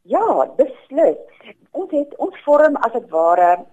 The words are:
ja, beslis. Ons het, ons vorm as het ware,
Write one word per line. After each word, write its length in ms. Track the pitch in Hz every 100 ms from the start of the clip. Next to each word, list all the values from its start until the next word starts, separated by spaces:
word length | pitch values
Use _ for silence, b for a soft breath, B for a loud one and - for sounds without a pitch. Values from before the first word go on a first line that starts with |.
ja, 440 | 175 302 440 175 131 -
beslis. 580 | - - _ 277 170 147 - B 220 B _
Ons 200 | 294 381
het, 240 | 294 285 -
ons 260 | 370 -
vorm 320 | - 294 302 285
as 180 | 233
het 160 | 233 196
ware, 560 | 160 165 180 175 175 -